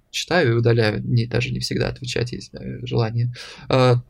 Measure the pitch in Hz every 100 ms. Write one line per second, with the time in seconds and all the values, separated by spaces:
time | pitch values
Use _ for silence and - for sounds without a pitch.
0 | _ - - 175 131 117 117 117 107 113
1 | 123 120 117 123 123 123 - - - -
2 | 123 - - - - - 127 123 120 123
3 | 110 117 123 - - - - 131 127 123
4 | -